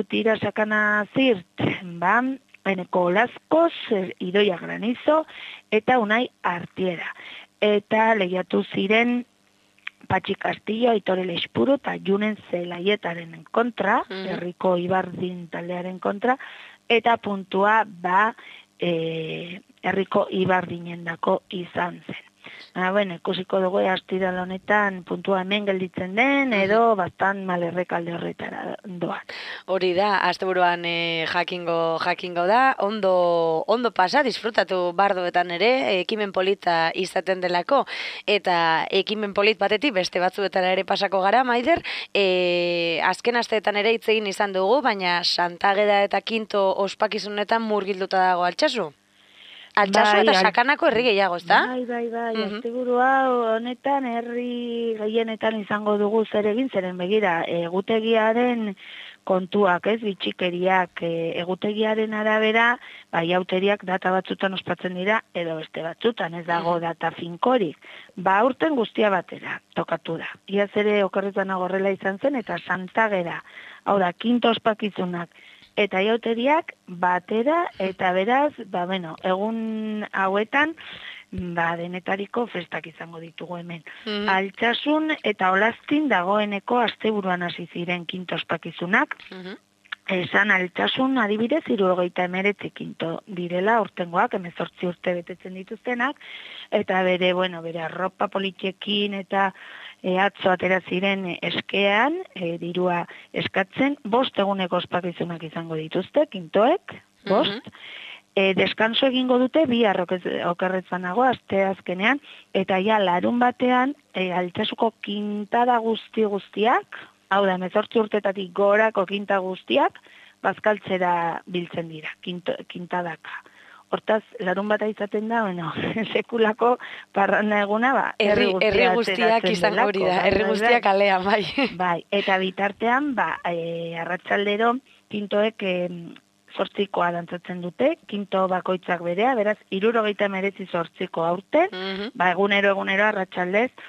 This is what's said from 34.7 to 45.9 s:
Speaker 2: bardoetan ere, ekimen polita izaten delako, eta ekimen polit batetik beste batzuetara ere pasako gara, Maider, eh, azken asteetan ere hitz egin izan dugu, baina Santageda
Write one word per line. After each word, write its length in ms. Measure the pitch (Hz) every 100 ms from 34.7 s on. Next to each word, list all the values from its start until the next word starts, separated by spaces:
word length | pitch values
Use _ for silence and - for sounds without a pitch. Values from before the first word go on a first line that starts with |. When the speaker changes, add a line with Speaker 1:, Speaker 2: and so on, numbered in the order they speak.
| 185 175
Speaker 2:
bardoetan 560 | 175 202 185 175 175 175
ere, 500 | 175 214 262 262 190
ekimen 300 | 175 214 202
polita 600 | 185 190 196 - 165 165
izaten 480 | - 185 190 175 185
delako, 460 | 180 175 175 277 208 - - - -
eta 580 | 202 190 175 165 160 -
ekimen 420 | 196 180 214 208
polit 240 | 196 208 214
batetik 360 | 196 208 285 185
beste 240 | 175 185
batzuetara 520 | 185 - 190 190 185
ere 140 | 185 180
pasako 360 | 196 190 190
gara, 220 | 190 226
Maider, 380 | 254 240 240 339 - - -
eh, 880 | 196 196 180 180 175 175 175 170 160
azken 340 | - 185 240 240
asteetan 380 | 226 214 208 208
ere 160 | 202
hitz 140 | 226 -
egin 200 | 220 208
izan 260 | 190 208
dugu, 300 | 190 190 262
baina 400 | 254 202 180 175
Santageda 800 | 175 - 175 175 202 196 208